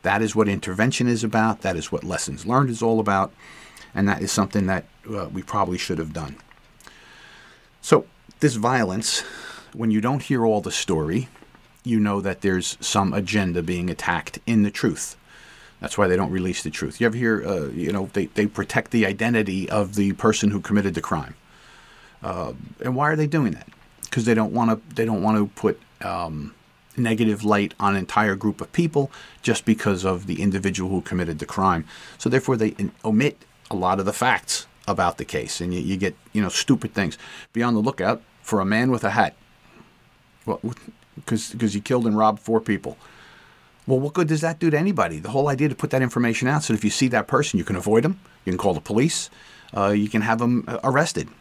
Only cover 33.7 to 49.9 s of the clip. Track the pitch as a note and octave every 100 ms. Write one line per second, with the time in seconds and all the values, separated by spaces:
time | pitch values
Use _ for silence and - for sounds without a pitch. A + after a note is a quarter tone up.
33.7 | G2 F2+ G2 G2 - B2+ A2+ - - -
34.7 | _ - G2 F2+ - - D2+ A#1+ - F2
35.7 | F2+ D2 F#2+ F#2+ - - G#2+ G2 - -
36.7 | B2 A2+ - F#2 - - - - A2+ A#2+
37.7 | A2+ A2 - F#2 A#2+ - _ - G#2+ F#2+
38.7 | G#2+ B2+ B2 G#2 G#2 E2+ - _ _ _
39.7 | - - _ _ _ _ _ - - A2+
40.7 | A#2+ - - _ - - A2+ - - A2+
41.7 | G2+ G2+ B2+ A#2 G#2+ A2 G#2+ - A2+ A2
42.7 | G2 - - - - - - - - _
43.7 | _ - C3 C#3+ E3 E3 D#3 D#3+ D#3+ E3+
44.7 | D3+ F#3 E3+ F2+ D#2 F#2+ C3 D3 C3+ D3+
45.7 | C3 - C3 B2+ A#2+ A#2+ A2+ B2+ D3 -
46.7 | G#2+ G#2 - C3 A#2+ G2+ C3 D3 G2 E2
47.7 | F#2+ G2+ A2 D3 F#3+ - - - F#2 G2+
48.7 | D#2+ - G#2 D3+ - - - - - -
49.7 | - G2+